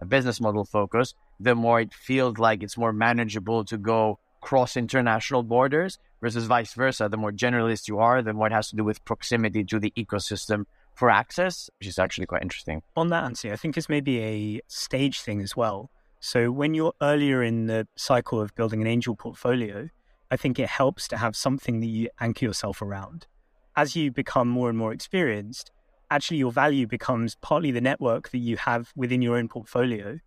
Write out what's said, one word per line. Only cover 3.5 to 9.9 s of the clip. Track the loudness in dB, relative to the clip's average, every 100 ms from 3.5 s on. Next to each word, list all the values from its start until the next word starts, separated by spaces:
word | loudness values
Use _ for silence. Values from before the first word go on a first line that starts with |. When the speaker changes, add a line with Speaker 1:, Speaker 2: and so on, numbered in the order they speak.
| -2
Speaker 1:
to | -2 -4
go | 0 2 2 0 _ _
cross | 0 2 2 0
international | 0 2 2 2 0 -2
borders | 2 2 4 2 -2 -6 _ _
versus | -4 -2 2
vice | 2 0
versa. | -2 -2 0 -2
The | -2
more | -4
generalist | 0 0 2 2 0 -2
you | 2
are, | 4 4
the | 2
more | 0 0
it |
has | 0 -2
to | -2
do |
with | -2 -2
proximity | -4 -6 -2 0 0 0
to | -2 -2
the | -2